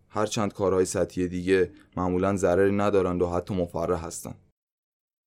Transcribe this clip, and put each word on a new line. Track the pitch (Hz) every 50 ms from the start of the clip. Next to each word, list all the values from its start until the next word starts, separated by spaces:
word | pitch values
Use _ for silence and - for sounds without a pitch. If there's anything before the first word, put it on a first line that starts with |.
| _ _
هرچند | - 101 107 107 - 120 107 101 -
کارهای | - 101 92 95 92 95
سطحی | 95 - 98 87 85 - 92 90 87
دیگه | 90 90 87 90 95 95 90 - - - - _ _ 85
معمولاً | 90 90 90 90 95 98 101
ضرری | 92 95 90 87 92 98 98 101
ندارند | 101 101 104 101 98 90 90 90 90
و | 90 87
حتی | 87 90 - - 104
مفرح | 92 87 85 - 82 85 82 90 80 82
هستن. | 82 - - - - - - _ _ _ _ _ _ _ _ _ _ _ _ _ _ _ _ _